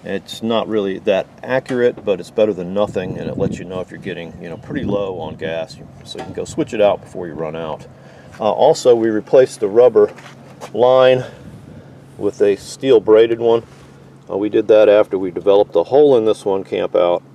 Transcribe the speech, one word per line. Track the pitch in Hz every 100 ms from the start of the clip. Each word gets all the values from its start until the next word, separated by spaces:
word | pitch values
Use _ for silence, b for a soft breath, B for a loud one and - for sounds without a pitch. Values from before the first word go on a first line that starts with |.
It's | - 95 - -
not | 113 113 101
really | 110 98 92
that | 107 95 - -
accurate, | 117 131 - 127 120 -
but | 107 90
it's | 85
better | - 107
than | 92 87
nothing, | 95 104 101 92 85
and | 80
it | -
lets | 95 -
you |
know | 90 92
if | 90
you're | 85
getting, | 92 85 82 87
you | 87
know, | 160
pretty | - 143
low | 107 101 98 90
on | 80 78
gas, | 80 82 80 - - -
so | - -
you |
can | 90
go | 92
switch | 90 - 139
it | 113
out | 104 92
before | - 95 87
you |
run | 73 80
out. | 80 80 73 - B B B B -
Uh, | 107
also, | - 127 - 131 117
we | 113
replaced | 107 - 139 131 -
the | 101
rubber | 107 123 110 - - - - - - -
line | 107 123 131 131 127 127 B B B - - - - - -
with | 98 -
a | 104 98
steel | - - 135 117
braided | 95 107 117 117
one. | 117 117 - B B B B B -
Uh, | 95
we | 107
did | 113 107
that | 107 104
after | 104 104 98
we | 95
developed | 87 90 101 104 -
a |
hole | 85 135 147 123
in |
this | 110 104
one | 104 98
camp | 92 98 92 90
out | 87 87 -